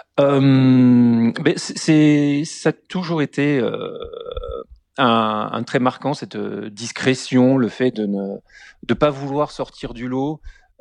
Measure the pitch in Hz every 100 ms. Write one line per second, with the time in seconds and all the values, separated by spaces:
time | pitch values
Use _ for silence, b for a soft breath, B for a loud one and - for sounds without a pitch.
0 | B - 139 139 139 131 131 127 127 123
1 | 120 117 117 - 151 269 - - - 156
2 | 151 147 143 143 160 - 160 - _ 185
3 | 170 165 135 - 143 143 110 104 92 -
4 | - - - - - 65 - - _ -
5 | 127 113 110 107 107 113 120 135 127 -
6 | 135 143 107 107 104 104 107 104 117 -
7 | 131 127 - 127 127 135 110 - 127 110
8 | 104 98 98 98 _ b b b - 113
9 | 151 135 139 143 147 - 131 - 123 117
10 | 123 127 139 156 - - _ _